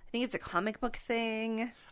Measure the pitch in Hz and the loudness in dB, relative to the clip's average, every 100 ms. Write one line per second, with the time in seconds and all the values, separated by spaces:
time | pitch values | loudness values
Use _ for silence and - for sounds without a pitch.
0 | - 233 240 190 - - 208 208 240 - | -6 -2 0 -2 0 0 2 0 -2 -2
1 | - 233 226 220 226 220 233 - - | 0 2 2 0 0 0 -2 -4 2